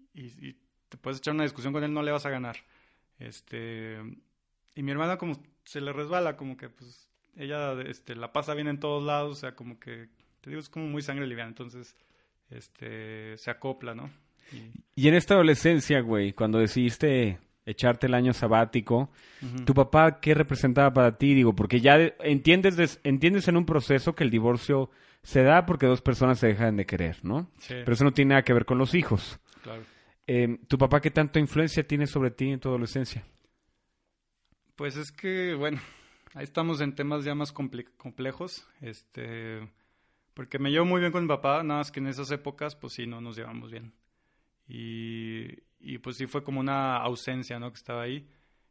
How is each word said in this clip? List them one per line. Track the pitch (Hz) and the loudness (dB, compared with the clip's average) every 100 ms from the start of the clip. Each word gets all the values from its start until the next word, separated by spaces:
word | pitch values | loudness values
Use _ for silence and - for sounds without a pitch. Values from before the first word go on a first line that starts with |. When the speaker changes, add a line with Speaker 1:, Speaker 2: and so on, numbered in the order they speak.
| 269 | _
Speaker 1:
y, | 160 123 123 139 | -20 -20 -20 -20
y | 131 _ _ _ | -20 _ _ _
te | 131 | -16
puedes | 131 135 | -12 -8
echar | - | -6
una | 151 | -2
discusión | 147 - 127 | -4 -4 -8
con | 147 | -6
él, | 147 | -4
no | 151 | -4
le | 147 | -4
vas | 147 143 | -4 -4
a | |
ganar. | 135 123 113 _ _ _ _ _ - | -8 -10 -14 _ _ _ _ _ -20
Este, | 117 113 - 117 113 113 110 110 110 - _ _ _ _ _ - | -20 -20 -16 -14 -12 -12 -14 -14 -16 -20 _ _ _ _ _ -10
y | |
mi | 139 | -6
hermana | 143 165 185 | -4 -4 -4
como | 175 139 _ _ | -6 -10 _ _
se | _ 147 | _ -10
le | 139 | -8
resbala, | 139 147 180 170 135 | -8 -4 -4 -4 -6
como | 135 131 | -12 -14
que, | 127 | -18
pues, | _ 123 _ _ _ _ - | _ -20 _ _ _ _ -16
ella, | 139 147 143 131 | -12 -8 -6 -8
este, | 135 131 - 117 | -10 -16 -16 -14
la | 117 | -8
pasa | 151 147 | -6 -4
bien | 147 147 | -6 -6
en | 143 | -6
todos | 151 147 | -4 -4
lados, | 147 147 147 143 | -4 -4 -4 -10
o | |
sea, | 131 131 | -14 -16
como | 120 113 | -18 -18
que, | - 117 113 _ _ _ | -18 -18 -20 _ _ _
te | - | -16
digo, | 151 | -16
es | 147 | -14
como | 165 156 | -12 -8
muy | 147 | -8
sangre | 143 139 135 | -8 -8 -8
liviana, | 117 113 | -10 -12
entonces, | 113 123 120 120 _ _ _ _ _ _ | -14 -18 -18 -20 _ _ _ _ _ _
este, | 123 - - 117 110 110 110 110 110 | -20 -20 -20 -16 -14 -14 -16 -16 -14
se | - | -10
acopla, | 120 135 131 120 117 | -8 -8 -10 -12 -12
¿no? | 143 - _ _ _ | -14 -18 _ _ _
Y | 127 113 - _ - | -20 -20 -20 _ 2
Speaker 2:
Y | 143 | 6
en | |
esta | 170 - 196 | 6 6 6
adolescencia, | 160 147 165 165 - 143 | 6 6 4 2 2 0
güey, | 117 107 98 | 2 0 0
cuando | - 110 110 | 0 2 4
decidiste | 107 127 123 117 151 131 113 92 _ _ - | 2 2 0 0 0 2 0 -2 _ _ -12
echarte | 107 123 117 131 | 0 0 2 2
el | 123 | 2
año | 127 | 2
sabático, | 120 113 110 113 120 101 117 139 _ - - | 2 2 4 4 0 0 0 0 _ -20 -16
Speaker 1:
Ujú. | 127 127 123 | -12 -6 2
Speaker 2:
¿tu | 135 | 4
papá | 131 156 160 156 | 6 6 6 4
qué | 151 | 2
representaba | 151 147 131 135 127 139 | 2 2 2 2 4 4
para | 131 123 113 | 6 4 4
ti? | 139 135 | 4 6
Digo, | 120 98 | 6 4
porque | 101 123 | 2 6
ya | 127 147 | 8 8
de-, | 165 - | 6 0
entiendes | 151 139 156 180 190 175 | -2 2 6 6 6 2
des-, | 165 - | 0 0
entiendes | 143 135 160 196 180 | -2 2 4 2 2
en | 175 | 2
un | 165 | 2
proceso | 156 - 135 170 160 | 0 2 2 2 0
que | 139 | 2
el | |
divorcio | 113 113 120 - 139 131 _ _ _ | 2 2 0 0 -2 -2 _ _ _
se | - 139 | 0 4
da | 131 165 175 | 6 6 4
porque | 156 131 | 2 2
dos | 127 | 2
personas | - 120 131 123 | 0 2 2 4
se | 117 | 2
dejan | 101 117 104 | 2 0 0
de | 95 | -2
querer, | 90 85 85 | -2 -4 -4
¿no? | 85 127 180 _ | -6 -6 -6 _
Speaker 1:
Sí. | - 127 | -14 -8
Speaker 2:
Pero | 120 | -2
eso | 117 | 4
no | 139 | 4
tiene | 135 139 | 4 4
nada | 135 | 4
que | 131 | 4
ver | 120 - | 2 2
con | 127 | 0
los | 131 175 | 2 0
hijos. | - 104 - - _ _ | 2 -2 -4 -16 _ _
Speaker 1:
Claro. | - 113 110 _ _ _ - | -16 -16 -18 _ _ _ -2
Speaker 2:
Em, | 123 120 117 - | 2 2 -2 -2
¿tu | 135 | 2
papá | 131 147 | 4 4
qué | - | 2
tanta | - 151 160 | 0 2 2
influencia | 147 151 160 165 143 | 0 0 0 -2 -2
tiene | 147 143 | -2 -2
sobre | 147 127 | -2 -2
ti | 117 131 | -2 -4
en | 135 | -4
tu | 131 | -4
adolescencia? | 123 117 135 127 - 98 _ _ _ _ _ _ _ _ _ _ _ _ _ _ - | -4 -4 -6 -6 -10 -14 _ _ _ _ _ _ _ _ _ _ _ _ _ _ -12
Speaker 1:
Pues | 143 135 | -10 -10
es | 147 | -12
que, | - 190 185 180 | -10 -8 -4 -4
bueno, | 151 147 147 - - _ _ _ | -4 -4 -6 -10 -20 _ _ _
ahí | 143 | -16
estamos | 143 - 165 151 | -10 -4 -4 -2
en | 147 139 | -4 -4
temas | 143 151 | -6 -6
ya | 143 147 | -6 -6
más | 147 | -8
comple-, | - 135 120 117 _ | -8 -8 -10 -16 _
complejos, | 127 - 131 131 180 - _ _ | -16 -10 -10 -8 -12 -14 _ _
este, | 127 110 _ 127 117 113 113 110 110 _ _ _ _ _ _ | -18 -18 _ -16 -14 -12 -12 -14 -16 _ _ _ _ _ _
porque | - 131 139 | -18 -10 -4
me | 139 | 0
llevo | 151 175 | 2 4
muy | 180 | 2
bien | 175 | 2
con | 175 | 0
mi | 170 | 0
papá, | 143 139 147 | 0 0 0
nada | 156 147 | 0 -4
más | 147 | -6
que | - | -6
en | 135 | -8
esas | 127 135 | -8 -8
épocas, | 143 143 139 147 147 | -8 -8 -10 -12 -12
pues | 127 | -16
sí, | - 117 | -12 -12
no | 117 | -12
nos | 117 113 | -14 -14
llevamos | 117 117 113 | -14 -14 -16
bien. | 117 113 _ _ _ _ _ _ _ _ | -18 -20 _ _ _ _ _ _ _ _
Y, | 117 113 113 113 113 113 113 117 - _ _ | -16 -12 -12 -12 -10 -10 -12 -14 -18 _ _
y | - 127 | -16 -14
pues | - 120 | -12 -10
sí | 131 | -8
fue | 143 | -8
como | 143 135 | -6 -6
una | 135 139 135 123 | -4 -4 -2 -4
ausencia, | 120 120 - 127 120 120 | -4 -6 -8 -10 -10 -12
¿no? | 120 | -14
Que | 117 | -16
estaba | - 120 | -12 -10
ahí. | 120 143 143 _ _ _ _ | -8 -10 -14 _ _ _ _